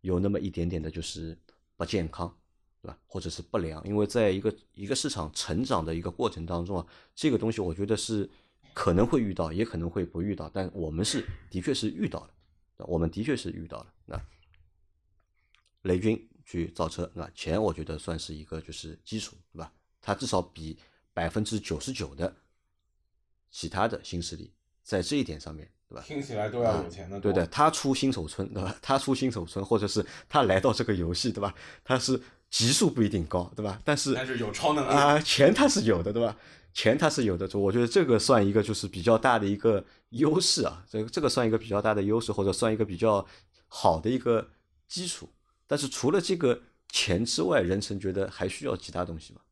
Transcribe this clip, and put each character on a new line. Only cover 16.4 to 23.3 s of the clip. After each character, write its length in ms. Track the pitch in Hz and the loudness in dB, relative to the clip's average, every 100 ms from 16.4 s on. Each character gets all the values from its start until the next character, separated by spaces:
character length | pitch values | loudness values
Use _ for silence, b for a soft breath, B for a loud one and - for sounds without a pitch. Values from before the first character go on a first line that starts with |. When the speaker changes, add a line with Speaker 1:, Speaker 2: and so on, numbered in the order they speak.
| - | -10
Speaker 1:
去 260 | 87 82 | -6 -6
造 160 | - 82 | -4 -4
车， 220 | - 85 | -4 -8
那 160 | - 80 | -8 -14
钱 300 | - - 87 | -10 -2 0
我 120 | 107 | 0
觉 100 | 80 | -2
得 140 | 76 78 | -8 -8
算 200 | - 82 | -8 -8
是 160 | - | -8
一 100 | 76 | -12
个 180 | 78 80 | -10 -12
就 100 | 80 | -12
是 260 | 80 80 80 | -14 -14 -16
基 160 | - 107 | -10 -8
础， 160 | - - _ | -8 -14 _
对 60 | 82 | -16
吧？ 160 | 80 _ _ _ | -16 _ _ _
他 140 | - 101 | -6 -4
至 100 | - | 0
少 160 | 95 | 0
比 360 | 85 - 80 78 b b b | -2 -10 -12 -14 b b b
百 140 | - 85 | -4 -2
分 160 | - | -2
之 160 | 104 107 | -2 -4
九 200 | - 76 | -4 -6
十 120 | - | -6
九 240 | 131 73 69 | -6 -8 -4
的 180 | 85 - _ _ _ _ _ _ _ _ _ | -6 -6 _ _ _ _ _ _ _ _ _